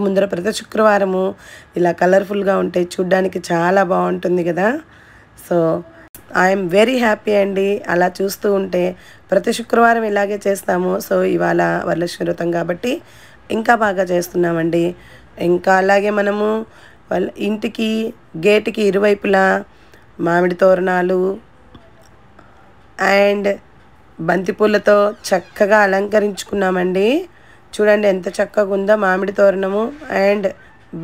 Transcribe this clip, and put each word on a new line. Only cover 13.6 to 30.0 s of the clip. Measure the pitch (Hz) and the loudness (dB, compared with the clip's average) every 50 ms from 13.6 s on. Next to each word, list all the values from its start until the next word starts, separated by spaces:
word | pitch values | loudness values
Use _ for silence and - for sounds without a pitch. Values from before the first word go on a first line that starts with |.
| 220 247 240 220 226 | 0 2 2 2 2
బాగా | 208 190 185 190 180 | 0 0 -2 -2 0
చేస్తున్నామండి. | 180 175 175 - - 180 175 170 170 165 165 170 165 170 170 175 180 - - - - - - - - - 170 175 | -2 -2 -2 -2 -2 -2 0 0 0 -2 -2 0 0 0 0 -2 -4 -8 -16 -20 -20 -20 -20 -20 -10 -4 0 0
ఇంకా | 175 175 175 190 190 190 | 0 2 2 2 2 2
అలాగే | 190 196 196 202 196 208 208 208 | 4 2 2 2 2 0 0 0
మనము | 202 202 202 208 208 214 214 220 220 - - - - - - - _ - | 0 0 -2 -2 -2 -2 -2 -4 -6 -10 -16 -20 -20 -20 -20 -20 _ -6
వాళ్ళ | - 180 196 226 - - 208 202 | -4 -4 -4 -6 -6 -6 -6 -4
ఇంటికి | 220 214 - 226 226 - 226 220 220 220 220 226 - - - - - 165 160 | -4 -4 -6 -8 -6 -4 -4 -2 -2 -4 -4 -6 -8 -12 -18 -16 -10 -2 2
గేటుకి | 208 208 214 214 233 220 - 214 202 | 4 4 4 2 -2 -2 0 0 0
ఇరువైపులా | 185 196 208 208 208 202 - 208 196 190 190 190 190 196 202 - - - - - - - - - - - 170 | 2 2 2 2 2 0 0 2 2 4 4 2 2 0 -4 -8 -16 -20 -20 -20 -20 -20 -20 -20 -8 -4 -2
మామిడి | 170 170 175 180 180 175 175 | 0 2 2 2 0 2 4
తోరణాలు | 190 185 185 180 185 185 185 180 180 185 190 185 185 190 196 220 - - - - - - - - - - - - - - - - - - - - - - - - - - - - - - - - 190 196 196 202 | 4 4 4 4 2 0 0 0 0 0 0 0 0 -2 -4 -6 -12 -20 -20 -20 -20 -20 -20 -20 -20 -20 -20 -20 -20 -20 -20 -20 -20 -20 -20 -20 -20 -20 -20 -20 -20 -20 -20 -20 -20 -20 -6 -2 0 2 4 4
and | 202 202 202 208 196 202 196 - - - - - - - - _ _ - - - 165 165 | 4 4 2 0 -2 -2 -4 -4 -10 -18 -20 -20 -20 -20 -20 _ _ -20 -12 -6 -2 0
బంతిపూలతో | 170 190 185 190 196 - 214 214 214 202 196 208 208 208 202 208 214 - - - | 0 0 -2 -4 0 0 2 2 2 2 4 4 4 4 4 2 -2 -6 -4 -2
చక్కగా | 196 180 - - - - 214 190 214 214 208 | -2 -2 -2 -6 -2 -2 2 4 4 4 4
అలంకరించుకున్నామండి. | 196 190 196 202 202 202 220 202 208 196 - - - - 202 190 185 185 180 180 185 180 185 196 220 269 339 381 - - - - - - - - - - | 4 2 0 0 0 0 0 0 0 -4 -8 -10 -6 -4 -2 0 0 0 0 -2 0 0 0 0 2 0 -2 -4 -8 -14 -20 -20 -20 -20 -20 -20 -12 -4
చూడండి, | - 208 208 208 208 208 202 | 0 2 4 4 4 4 2
ఎంత | 190 190 175 196 180 - | 0 0 -4 -6 -4 -4
చక్కగా | 202 196 - 214 208 190 202 | -4 -2 0 -2 0 0 0
ఉందో | 196 196 196 214 214 202 | -2 2 2 2 2 2
మామిడి | 185 185 190 196 190 196 - | 0 0 0 -2 -4 0 2
తోరణము | 202 196 185 190 190 190 196 208 220 254 285 - | 2 4 4 2 -2 -2 -2 -2 -4 -4 -8 -12